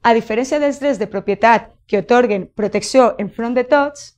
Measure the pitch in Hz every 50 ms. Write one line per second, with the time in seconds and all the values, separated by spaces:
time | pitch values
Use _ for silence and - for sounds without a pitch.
0 | - 240 233 226 220 - 214 220 262 262 302 294 294 285 277 285 262 285 269 180
1 | 214 202 - 202 185 - 196 196 - 226 233 208 - - _ _ _ _ - 202
2 | 190 - 240 247 247 220 208 190 180 - _ - 208 202 - 208 202 - - 262
3 | 247 220 - - 202 175 - - 226 233 247 254 247 247 302 285 285 294 285 -
4 | - - _